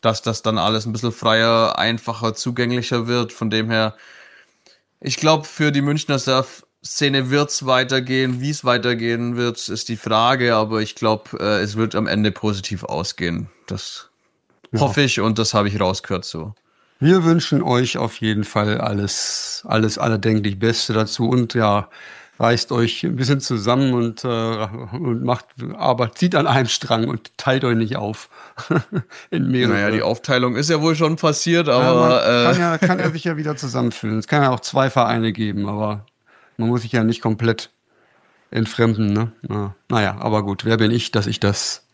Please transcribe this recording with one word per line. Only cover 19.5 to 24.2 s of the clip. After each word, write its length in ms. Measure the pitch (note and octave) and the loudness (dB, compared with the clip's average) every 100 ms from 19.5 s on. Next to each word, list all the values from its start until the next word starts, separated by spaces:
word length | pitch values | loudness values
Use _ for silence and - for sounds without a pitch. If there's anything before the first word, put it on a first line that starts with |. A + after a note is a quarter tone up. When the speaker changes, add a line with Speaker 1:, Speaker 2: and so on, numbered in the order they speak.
| - - | -10 -2
Speaker 2:
alles 300 | A2 A2 - | 2 2 0
allerdenklich 600 | B2 A2 A2 G#2+ G#2 F#2+ | -2 0 2 0 0 0
Beste 340 | A2+ A2+ - | 0 0 0
dazu 340 | A2 A2 - A#2 | 0 -2 -2 0
und 260 | B2+ A#2 | 0 0
ja, 360 | B2 A2 G2+ G#2+ - - - - _ | 0 2 0 -2 -16 -20 -20 -20 _
reißt 320 | A#2 A#2+ - | 2 2 0
euch 320 | A#2+ A#2 - | 0 0 0
ein 140 | E3+ B2+ | -4 -2
bisschen 240 | B2+ C#3 | 0 0
zusammen 520 | - A#2 G2+ B2 C3+ | 0 -2 0 2 2
und, 300 | B2 A#2 A2 | 0 -2 -4